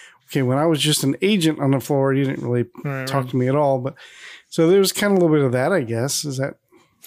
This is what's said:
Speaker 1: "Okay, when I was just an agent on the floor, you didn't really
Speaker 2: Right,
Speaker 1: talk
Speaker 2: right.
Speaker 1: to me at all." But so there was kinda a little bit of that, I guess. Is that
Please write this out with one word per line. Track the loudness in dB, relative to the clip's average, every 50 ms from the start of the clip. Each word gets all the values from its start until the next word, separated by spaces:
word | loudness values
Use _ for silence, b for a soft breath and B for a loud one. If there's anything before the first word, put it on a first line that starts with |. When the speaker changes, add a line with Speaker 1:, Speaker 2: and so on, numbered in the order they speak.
| B B B B B _
Speaker 1:
"Okay, | -2 -2 0
when | 2 2 2
I | 2
was | 2 2 2
just | 0 0 0 0 0
an | -2 -2 0 0
agent | 0 0 2 2 0 0 0
on | 0 0 0
the | 0
floor, | 0 -2 0 0 0 0 0
you | 0 0
didn't | -2 -2 -4 -4
really | -2 -2 -2 -2 -4 _ -12 -10
Speaker 2:
Right, | -8 -8 -8 -8
Speaker 1:
talk | -2 -2 -2 -2
Speaker 2:
right. | 0
Speaker 1:
to | -2
me | -2 0 2
at | 2
all." | 2 2 2 0 0
But | -2 -6 -10 B B B B B B B B B B B
so | -2 0 2 4
there | 4 4
was | 4 2 0
kinda | -2 0 2 2
a | 4
little | 4 4 4
bit | 4 2
of | 2 0
that, | 0 0 0 0
I | 0 -2
guess. | -2 -2 -2 -2 -2 -4 -4 -6
Is | -6 -6 -4
that | -6 -6 -6 _ _ _ b b b b b B B